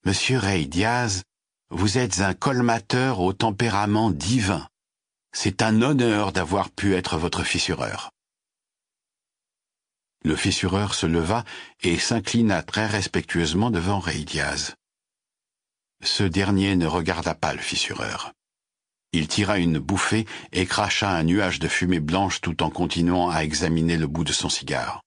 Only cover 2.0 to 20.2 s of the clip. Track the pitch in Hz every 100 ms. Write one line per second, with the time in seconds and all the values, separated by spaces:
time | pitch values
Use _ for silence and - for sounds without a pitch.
2 | 120 95 98 92 143 127 120 113 - 123
3 | 131 107 90 98 113 101 120 98 104 107
4 | 110 76 82 123 101 85 71 _ _ _
5 | _ _ _ - 104 - 110 110 127 139
6 | 120 104 101 95 82 95 92 - 101 92
7 | 90 82 82 92 90 - - 87 57 -
8 | - _ _ _ _ _ _ _ _ _
9 | _ _ _ _ _ _ _ _ _ _
10 | _ _ 78 76 101 - 92 98 104 -
11 | 85 85 82 117 123 - - _ 95 85
12 | - 117 98 117 113 87 - - 107 101
13 | - 95 - 113 80 85 120 95 87 101
14 | 85 78 76 73 71 73 - - _ _
15 | _ _ _ _ _ _ _ _ _ _
16 | - - 98 87 98 98 98 92 80 85
17 | 82 82 82 82 78 67 - - - -
18 | 53 - - - _ _ _ _ _ _
19 | _ 82 78 - 104 101 85 78 - -
20 | - 107